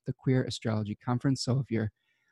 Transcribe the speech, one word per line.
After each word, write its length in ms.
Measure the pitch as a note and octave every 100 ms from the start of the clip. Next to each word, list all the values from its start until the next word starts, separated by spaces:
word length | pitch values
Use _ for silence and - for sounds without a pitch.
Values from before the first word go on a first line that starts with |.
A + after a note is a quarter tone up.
| -
the 60 |
Queer 320 | - C#3 B2+
Astrology 540 | B2 - A#2 A2 G#2 G#2
Conference. 400 | - B2 C#3+ C3
So 180 | - C#3
if 100 | -
you're, 200 | A2+ G#2+ - _ _ _